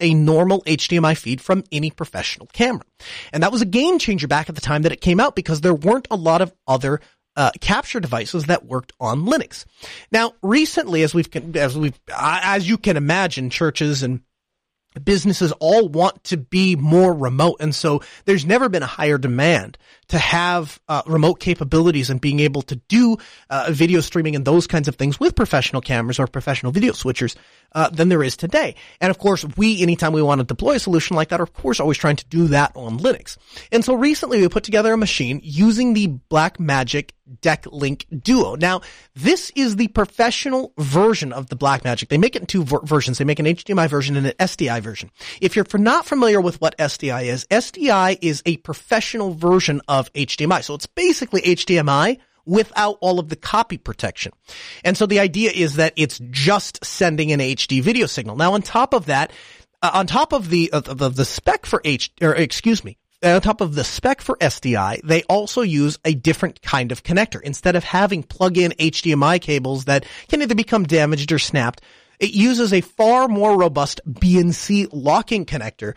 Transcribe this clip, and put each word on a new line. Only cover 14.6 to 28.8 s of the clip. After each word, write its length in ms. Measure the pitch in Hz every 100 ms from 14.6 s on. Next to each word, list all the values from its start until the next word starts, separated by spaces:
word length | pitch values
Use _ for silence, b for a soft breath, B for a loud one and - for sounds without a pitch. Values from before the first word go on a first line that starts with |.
| _ _ _ 139
businesses 480 | 139 196 196 185 175
all 360 | - 160 214 202
want 360 | 151 180 -
to 120 | - 170
be 400 | 127 185 190 170
more 360 | 147 170 185
remote, 440 | 160 131 131 165 -
and 140 | 156
so 280 | 139 165 147 B B
there's 220 | - 196 143
never 220 | 233 262
been 120 | 180
a 40 | 135
higher 320 | - 151 143
demand 580 | 131 123 151 147 95 - b b -
to 100 | 165
have, 600 | - 170 175 175 151 - -
uh, 120 | 147 -
remote 300 | 160 156 170
capabilities 760 | 185 170 139 160 170 151 127
and 100 | 131
being 200 | 147 143
able 200 | 147 139
to 160 | 139 127
do, 400 | - 220 240 220 B B B
uh, 200 | 139 127
video 320 | 147 165 175
streaming 340 | - 175 156 147
and 80 |
those 220 | 135 170 -
kinds 220 | 170 143
of 80 | -
things 220 | 139 143
with 160 | 330
professional 460 | - 226 143 - 135
cameras 380 | - 123 117 127
or 80 | 127
professional 440 | 139 147 131 127
video 220 | 165 240
switchers, 420 | - 131 120 123 - b b b
uh, 140 | 156 160
than 220 | 160 175
there 120 | 175
is 140 | 131 -
today. 380 | 170 294 214 -